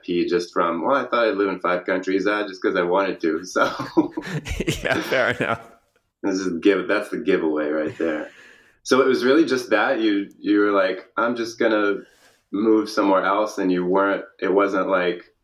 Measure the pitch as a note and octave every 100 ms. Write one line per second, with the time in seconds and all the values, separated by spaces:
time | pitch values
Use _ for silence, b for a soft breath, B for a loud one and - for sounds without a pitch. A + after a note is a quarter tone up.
0 | - F2 E2+ F2 F2 - F2 - A2 C3+
1 | B2 A#2+ A2+ G2 G2+ F2+ F2 F2+ - F#2
2 | F#2 F#2+ F#2 G#2 G2+ - - F#2 F2 F#2
3 | F#2+ F2 E2 D#2+ F2+ - C3+ - C3 -
4 | D3 - - D#3+ - - - - - -
5 | - C3+ A2+ B2 A2 A#2 - - _ _
6 | _ _ G2+ F#2+ F#2+ E2+ G2 F#2+ - G#2
7 | G#2 F2+ D#2+ F#2 E2 D2+ D2 D#2 D#2 -
8 | E2 D2+ - B B B B B - C3
9 | C3 B2 A#2+ D3 C#3+ B2+ - G#2+ A#2 C3+
10 | A2 G2+ G2+ - G2+ G#2 G#2 G2+ F#2 -
11 | - - A#2 A#2 A2+ - A#2 A2 G2+ F#2+
12 | B B B B B G2 A2 A2 G#2+ -
13 | G2 F#2+ F#2 G2+ G#2+ - F#2 F2+ F2+ F#2
14 | G2 F#2+ - - F#2+ F#2+ G2+ G2 F#2 F#2+
15 | F2+ F2 - _